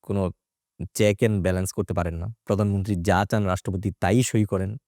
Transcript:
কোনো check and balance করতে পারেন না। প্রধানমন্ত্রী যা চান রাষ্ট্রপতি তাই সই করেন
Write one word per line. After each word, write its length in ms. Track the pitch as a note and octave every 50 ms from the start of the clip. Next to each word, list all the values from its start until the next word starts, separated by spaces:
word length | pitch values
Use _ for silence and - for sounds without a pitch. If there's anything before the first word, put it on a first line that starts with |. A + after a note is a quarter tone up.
কোনো 300 | _ - G2+ G2+ F#2+ F2 - _ _ _ _ _ _ _ _ - F2
check 320 | - _ - G#2+ G#2 G#2
and 280 | - A#2+ A2 G#2+ G2 E2+
balance 300 | F#2 F#2 F#2 F#2+ - -
করতে 180 | - G2 - F2
পারেন 220 | E2+ E2+ E2+ E2+
না। 120 | E2+ F#2+ A2+ A#2 _ _
প্রধানমন্ত্রী 500 | - G#2 G2 G#2+ G#2 G2 G2 G2 G#2 G#2
যা 300 | F2 E2+ G#2 F#2 F#2 G#2 -
চান 140 | - A2 G2+
রাষ্ট্রপতি 460 | F#2+ F#2 - _ - F#2 F#2 F#2 G2+ - _
তাই 240 | - F2+ G#2 B2 A#2+
সই 220 | - - A2+ G#2+
করেন 320 | G2+ G2+ F#2+ F#2+ G2 G#2+ - _